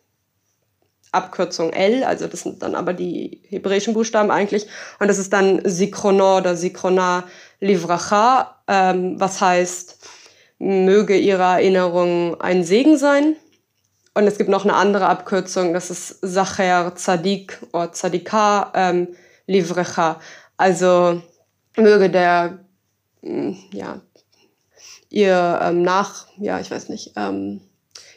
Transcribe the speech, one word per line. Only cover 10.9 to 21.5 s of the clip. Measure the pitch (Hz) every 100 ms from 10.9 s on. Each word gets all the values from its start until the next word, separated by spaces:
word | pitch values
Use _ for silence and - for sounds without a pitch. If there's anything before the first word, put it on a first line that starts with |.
| 208 202 190
ihre | 196 185
Erinnerung | 185 180 190 190 180 175 175 175 170 -
ein | 185 180 170
Segen | 214 294 294
sein. | 285 285 302 311 _ _ _ _ _ _ _
Und | - 208
es | 202
gibt | 190
noch | 190 196
eine | 170
andere | 196 202 175
Abkürzung, | 185 - 185 185 190 180
das | 175 175
ist | 175 - - 190
Zacher | 185 190 - 185 180 175 175
Tzadik | - 175 185 190 - - -
oder | 170 170
Tzadika, | - 180 180 175 220 208 202 190 -
ähm, | 185 175 175 - _ _ -
Livrecha. | 190 175 175 175 - 165 156 - - - -
Also | 190 170 180 180 175 170 - _ _